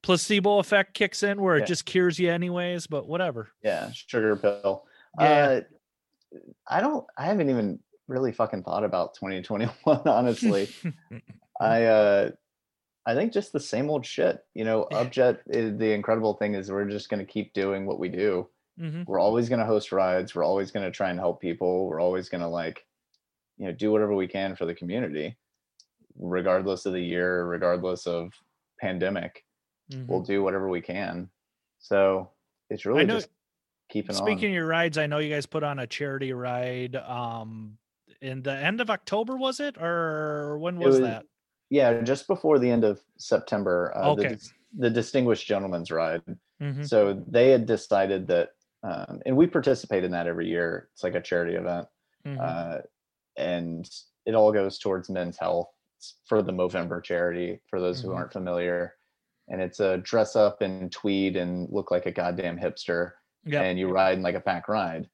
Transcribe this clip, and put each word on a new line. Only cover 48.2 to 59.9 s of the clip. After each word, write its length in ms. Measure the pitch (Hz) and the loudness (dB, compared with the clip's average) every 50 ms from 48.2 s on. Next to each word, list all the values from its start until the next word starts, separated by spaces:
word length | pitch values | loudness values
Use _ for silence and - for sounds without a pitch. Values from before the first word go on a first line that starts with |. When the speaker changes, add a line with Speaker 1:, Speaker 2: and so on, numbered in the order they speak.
| 92 - | 0 2
Speaker 2:
that, 260 | - 87 80 - _ _ _ _ _ _ | 2 2 2 0 _ _ _ _ _ _
um, 380 | - 101 82 - - - - - - | -10 -8 -8 -8 -8 -10 -12 -8 -4
and 100 | - 131 | 0 6
we 100 | 135 165 | 6 6
participate 560 | 180 - 165 131 139 131 - - - 104 95 | 6 4 0 2 2 0 0 -2 -2 -2 -2
in 80 | 92 90 | 0 -2
that 140 | 90 87 85 | -2 -2 -2
every 220 | 85 85 85 85 90 | -4 -4 -4 -4 -2
year. 400 | 87 87 85 85 90 92 - _ _ | -2 -2 -2 -2 -4 -8 -10 _ _
It's 100 | - - | -6 -6
like 100 | 90 87 | -4 -4
a 60 | 90 | -4
charity 340 | 87 - 90 87 87 85 87 | -4 -2 -2 0 0 0 -2
event. 300 | 90 90 90 87 87 - _ _ _ _ _ _ _ _ | -4 -4 -4 -4 -6 -8 _ _ _ _ _ _ _ _
Speaker 1:
Mm-hmm. 160 | 143 139 127 | -10 -8 -6
Speaker 2:
Uh, 380 | - 80 82 82 85 85 82 67 - - _ _ _ _ _ _ _ _ _ | -6 -4 -4 -6 -6 -6 -8 -8 -10 -12 _ _ _ _ _ _ _ _ _
and 520 | - 69 87 87 87 85 82 82 82 85 - - - - _ _ _ _ | -6 -4 -2 -2 -4 -4 -6 -8 -10 -10 -14 -16 -20 -20 _ _ _ _
it 100 | 113 110 | 0 4
all 160 | 110 107 107 | 6 6 6
goes 280 | 107 104 98 98 - - | 6 4 0 0 -4 -4
towards 320 | - 104 95 90 85 - | -4 -4 -4 -4 -4 -6
men's 280 | 95 92 90 87 85 - | -6 -4 -4 -6 -6 -6
health. 300 | 85 87 87 85 87 - _ _ _ _ _ _ | -4 -2 -2 -2 -4 -6 _ _ _ _ _ _
It's 160 | - - - _ _ | -20 -20 -20 _ _
for 180 | _ 117 107 | _ 2 2
the 100 | 98 90 | 2 0
Movember 500 | 92 90 90 87 90 92 85 85 87 87 - | 0 -2 -2 0 0 -4 -4 -4 -6 -8 -6
charity, 560 | - 90 85 87 87 87 87 87 87 90 - _ _ | -4 -2 0 0 0 0 -2 -4 -6 -6 -10 _ _
for 120 | - 92 | -4 -2
those 200 | 90 90 90 - | -2 -2 -2 -4
who 80 | - 95 | -6 -6
Speaker 1:
Mm-hmm. 80 | 92 | -6
Speaker 2:
aren't 160 | 90 87 - | -6 -6 -6
familiar. 600 | - 101 92 90 87 87 87 87 87 87 87 87 _ _ _ _ _ _ _ _ _ _ _ - | -8 -8 -6 -4 -2 -2 0 0 -2 -2 -4 -6 _ _ _ _ _ _ _ _ _ _ _ -10
And 120 | - 92 | -6 -6
it's 180 | 92 87 - - | -6 -6 -2 0
a 180 | 104 95 | 2 2